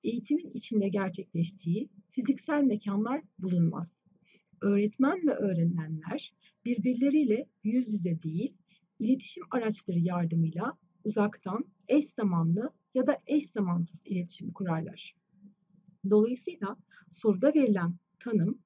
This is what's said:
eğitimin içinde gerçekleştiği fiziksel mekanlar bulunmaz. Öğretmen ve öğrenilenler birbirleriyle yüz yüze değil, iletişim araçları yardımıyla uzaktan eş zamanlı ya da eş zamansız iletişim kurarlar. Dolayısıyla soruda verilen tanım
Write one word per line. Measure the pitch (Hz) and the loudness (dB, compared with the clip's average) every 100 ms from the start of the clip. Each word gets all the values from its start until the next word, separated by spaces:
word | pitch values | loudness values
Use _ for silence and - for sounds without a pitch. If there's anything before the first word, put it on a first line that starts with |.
eğitimin | - 240 - 311 339 | -4 -6 -2 -4 -2
içinde | - - 220 196 | -12 -2 0 0
gerçekleştiği | 196 190 180 185 165 170 - 165 190 294 - _ | 0 -2 -6 -6 -2 -2 -4 -2 -2 -4 -14 _
fiziksel | - 247 - - 294 | -4 0 -2 0 2
mekanlar | 269 214 208 196 220 285 - - | 2 2 -2 -2 -2 -4 -8 -8
bulunmaz. | 180 175 165 143 170 - _ _ _ _ _ _ | -2 2 2 0 -10 -14 _ _ _ _ _ _
Öğretmen | 202 202 214 - 269 370 311 | 0 2 0 2 2 2 0
ve | |
öğrenilenler | - 202 170 170 175 156 156 160 247 - _ _ _ | 0 0 2 0 0 -4 -8 -6 -8 -10 _ _ _
birbirleriyle | 240 240 202 240 277 302 262 220 - _ | -4 -2 0 2 2 4 4 2 -2 _
yüz | 214 247 240 | 0 0 0
yüze | 208 175 165 | -2 -2 -2
değil, | 160 160 254 - _ _ _ _ | -2 -4 -4 -8 _ _ _ _
iletişim | 214 269 - 359 - | 0 0 -2 -14 -4
araçları | 254 220 214 - 170 | -2 -2 -4 -2 0
yardımıyla | 170 175 165 165 160 165 233 - _ _ | 2 0 0 0 0 -2 -6 -8 _ _
uzaktan | 214 214 208 - 185 208 311 _ - | -4 0 0 -2 -8 -6 -8 _ 0
eş | 285 | 0
zamanlı | 294 - 208 170 165 175 269 _ _ | 2 -2 0 2 2 0 -2 _ _
ya | 254 254 | 0 0
da | 277 - | -2 0
eş | 294 294 | -2 -2
zamansız | 220 190 175 170 - - | -4 -2 -2 -4 -8 -6
iletişim | 185 175 - - | -6 -6 -10 -12
kurarlar. | 170 180 165 160 - - _ _ _ - _ _ _ _ _ 190 | -8 -4 -4 -6 -12 -20 _ _ _ -20 _ _ _ _ _ 4
Dolayısıyla | 208 226 247 - 175 196 - _ - - | 4 4 0 -8 -8 -8 -10 _ -20 -20
soruda | - 220 185 269 | -2 0 4 4
verilen | 302 254 190 170 175 _ _ | 4 4 2 0 -4 _ _
tanım | 240 214 170 294 | -2 2 2 -2